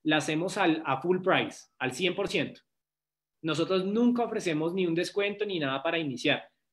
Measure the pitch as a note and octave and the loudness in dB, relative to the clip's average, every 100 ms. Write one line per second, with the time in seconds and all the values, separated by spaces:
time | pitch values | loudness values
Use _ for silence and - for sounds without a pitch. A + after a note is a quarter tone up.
0 | D#3 D#3 D3+ D#3 F#3 G#3 F3+ D#3+ D#3 C3+ | 0 0 2 -2 -2 2 2 2 0 -2
1 | F3 F#3 F#3 D3+ A#2 - - _ B2+ C#3 | 0 0 4 2 2 -6 -20 _ -4 0
2 | F3+ F#3 G3 F#3 B2+ - _ _ _ _ | -2 0 -2 -2 -2 -6 _ _ _ _
3 | _ _ _ _ D#3+ D3+ E3 F#3+ F#3 G#3+ | _ _ _ _ -4 -2 0 0 0 2
4 | A#3+ A#3+ A#3 G#3+ F3+ D3+ E3 F#3+ F3+ E3 | 4 4 0 -2 -2 0 0 0 0 0
5 | F3 G3+ G3+ G3+ G#3 F3+ C#3 C3+ E3 E3+ | 0 0 -2 -2 -4 -2 -2 -2 -2 -2
6 | D3+ B2 D3 B2+ - _ _ | -2 -2 0 0 -2 _ _